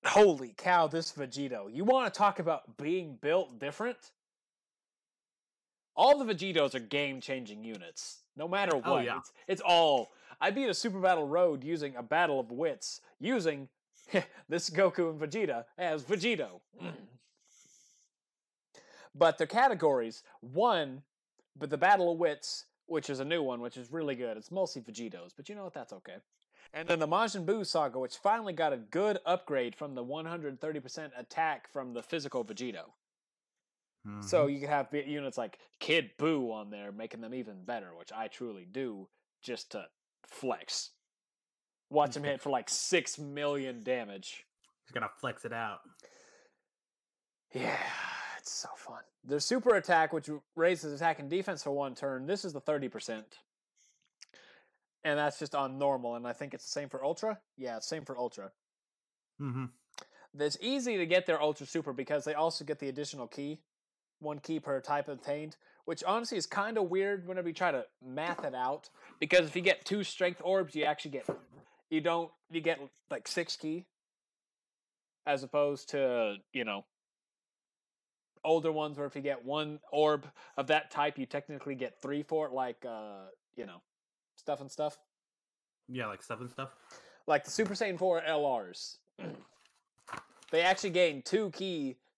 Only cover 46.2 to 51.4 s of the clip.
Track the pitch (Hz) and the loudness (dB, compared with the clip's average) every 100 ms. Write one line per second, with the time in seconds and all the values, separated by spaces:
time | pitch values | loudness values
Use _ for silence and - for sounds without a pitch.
46.2 | - - _ _ _ _ _ _ _ _ | -20 -20 _ _ _ _ _ _ _ _
47.2 | _ _ _ 131 123 - - - - - | _ _ _ -4 -2 -2 -4 -6 -6 -8
48.2 | - - - - - - - - - _ | -10 -12 -10 -10 -10 -12 -14 -16 -18 _
49.2 | 123 143 - 247 247 208 - 165 160 165 | -4 -2 2 2 6 6 8 6 6 0
50.2 | 147 151 _ - 165 180 156 143 165 160 | -4 -10 _ 2 4 4 -2 0 0 0
51.2 | 143 175 | -2 -2